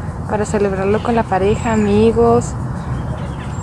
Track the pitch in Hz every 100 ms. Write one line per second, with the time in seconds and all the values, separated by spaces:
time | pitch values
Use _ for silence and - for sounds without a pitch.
0 | - - - 208 214 214 202 190 196 214
1 | 240 226 220 185 196 220 233 220 208 202
2 | 226 226 233 233 - - - - - -
3 | - - - - - -